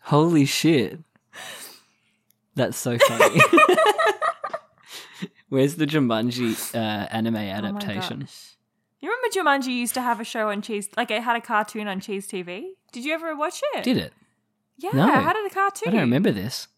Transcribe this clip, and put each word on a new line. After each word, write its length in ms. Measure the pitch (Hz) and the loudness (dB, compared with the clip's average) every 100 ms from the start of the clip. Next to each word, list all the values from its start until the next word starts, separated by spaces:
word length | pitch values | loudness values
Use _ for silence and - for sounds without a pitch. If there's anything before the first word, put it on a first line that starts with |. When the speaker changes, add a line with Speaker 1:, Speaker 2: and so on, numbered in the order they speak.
Speaker 1:
Holy 420 | - 143 165 165 139 | 4 4 6 4 4
shit. 540 | - 156 151 104 160 - _ _ - - - - - _ _ _ _ _ _ _ - | 4 4 4 2 -6 -20 _ _ -18 -16 -16 -18 -20 _ _ _ _ _ _ _ -2
That's 220 | 110 - | -2 -2
so 200 | 131 120 | -2 2
funny. 420 | 539 - 605 - 605 | 2 6 4 6 6
<laughs> 240 | - - 370 622 - 330 - - - - - _ _ - - - - - _ _ | 8 6 6 4 4 0 0 -4 -6 -10 -12 _ _ -20 -20 -18 -16 -16 _ _
Where's 260 | 135 139 170 | 2 2 2
the 100 | 151 | 0
Jumanji, 840 | 156 127 110 120 120 117 104 - 117 | 2 2 2 0 -2 -2 -2 -4 -4
uh, 320 | 110 104 104 | -2 -4 -4
anime 240 | 113 113 110 | -4 -2 -2
Speaker 2:
Oh 40 | |
my 100 | 104 | -4
Speaker 1:
adaptation? 720 | 101 101 208 147 98 92 - | -6 -6 -6 -6 -6 -6 -8
Speaker 2:
gosh. 340 | 135 - - _ _ _ _ _ | -12 -16 -20 _ _ _ _ _
You 80 | 311 | -8
remember 560 | 480 480 381 311 277 254 | -4 -2 0 2 2 0
Jumanji 80 | 247 | -2
used 180 | 240 254 | -2 -4
to 60 | |
have 180 | 247 226 | -2 -4
a 40 | |
show 260 | 226 233 214 | -4 -4 -2
on 120 | 208 | -4
Cheese, 280 | 214 208 202 - | -6 -8 -6 -6
like, 160 | 240 | -4
it 120 | 214 | -2
had 120 | 240 233 | -2 -2
a 60 | |
cartoon 460 | 233 214 214 220 208 | 0 -2 -2 -6 -6
on 120 | 190 | -8
Cheese 280 | 214 196 196 | -6 -8 -6
T 140 | 190 | -10
V? 340 | 175 180 359 381 _ | -8 -10 -12 -16 _
Did 120 | 240 | -10
you 100 | 269 | -6
ever 220 | 320 330 294 | -4 -4 -4
watch 260 | 311 - 587 | -4 -4 -4
it? 100 | 494 | -2
Speaker 1:
Did 140 | 240 208 | 0 0
it? 160 | 78 _ _ _ _ _ _ _ | -2 _ _ _ _ _ _ _
Speaker 2:
Yeah, 140 | 359 | -2
Speaker 1:
No. 140 | 135 190 | 2 4
Speaker 2:
it 40 | 269 | 4
had 120 | 294 415 | 2 0
a 140 | 403 | -2
cartoon. 400 | 370 392 392 440 | -2 -2 -2 0
Speaker 1:
I 20 | |
don't 100 | 202 | 2
remember 300 | 131 131 202 | 2 2 2
this. 360 | 107 104 - - | 0 -6 -8 -12